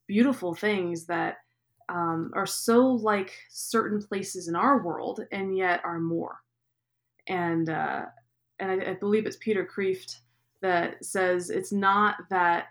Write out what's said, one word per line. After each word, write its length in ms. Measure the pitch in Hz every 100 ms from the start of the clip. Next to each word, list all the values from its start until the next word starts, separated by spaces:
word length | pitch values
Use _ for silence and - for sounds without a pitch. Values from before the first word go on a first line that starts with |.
| -
beautiful 480 | 202 254 254 180
things 520 | 165 208 202 175 170 165
that, 320 | 170 170 - _ _ _ _ -
um, 420 | 175 170 165 165
are 120 | - 190
so 400 | - - 233 262
like 440 | 247 214 208 190 - -
certain 520 | - - 226 220 208
places 460 | 208 196 190 185 165
in 80 |
our 260 | 170 233 277
world 460 | 170 147 120 - -
and 240 | 196 190 190
yet 280 | 185 175
are 140 | 170 170
more. 420 | 165 165 170 - _ _ _ _ _ _ _ _ -
And, 420 | 185 170 165 160
uh, 380 | 156 151 135 - - _ _ _ -
and 100 | 190
I, 200 | 190 190
I 40 |
believe 320 | 185 202 214 208
it's 100 | -
Peter 300 | 220 202 180
Kreeft 540 | - 190 185 - - _ _ _ _
that 440 | 190 175 170 -
says 460 | - 196 185 180 175
it's 220 | 180 190
not 560 | 202 196 202 208 - -
that 380 | 190 175 170 -